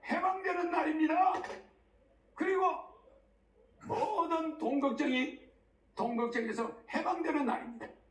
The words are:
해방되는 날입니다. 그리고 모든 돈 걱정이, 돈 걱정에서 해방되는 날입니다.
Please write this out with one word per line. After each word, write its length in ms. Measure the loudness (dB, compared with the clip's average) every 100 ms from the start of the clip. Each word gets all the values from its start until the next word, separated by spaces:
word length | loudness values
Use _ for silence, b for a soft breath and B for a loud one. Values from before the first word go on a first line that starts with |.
| -2
해방되는 640 | 0 2 0 -2 -2 0
날입니다. 640 | 0 0 0 2 4 4 2 -6 -12 -16 _ _ _ _ _ _ -4
그리고 400 | 0 4 4 2 -8 -18 -20 -20 _ _ _ _ -20 _ -6
모든 680 | -2 0 0 2 0 0 -2
돈 240 | 0 2
걱정이, 580 | 2 2 2 2 0 -4 -18 -20 _ _ _ -4
돈 220 | -2 0
걱정에서 580 | 0 0 -2 -2 -4 -6 -6
해방되는 520 | -2 0 0 0 2 2
날입니다. 420 | 0 -4 -12 -12 -14 -20